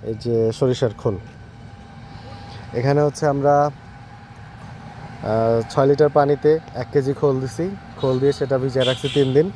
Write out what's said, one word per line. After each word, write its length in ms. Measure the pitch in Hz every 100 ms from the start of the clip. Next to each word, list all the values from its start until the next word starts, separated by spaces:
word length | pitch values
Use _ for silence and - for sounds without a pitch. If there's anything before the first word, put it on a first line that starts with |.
| 107
এই 60 | 110
যে 120 | 120 117 113 113
সরিষার 340 | 135 120 120 104
খোল। 140 | 123 98 - - - - - - - - - - - - - - - 120
এখানে 200 | 127 143 147
হচ্ছে 160 | 139 151
আমরা, 220 | 139 139 143 147
আহ, 60 | 143 - - - - - - - - - - - - - - - 110 113 117 113
ছয় 160 | - 139
লিটার 220 | 143 147 147
পানিতে 340 | 143 143 151 156 160 -
এক 60 | 123
কেজি 200 | 147 135 135
খোল 160 | 147 131
দিছি, 220 | 131 - 175 196 - -
খোল 160 | 135 127
দিয়ে 120 | 139 139
সেটা 160 | 135 135
ভিজিয়ে 220 | 135 131 127
রাখছি 180 | 127 139 143
তিন 100 | 135 131
দিন। 120 | 175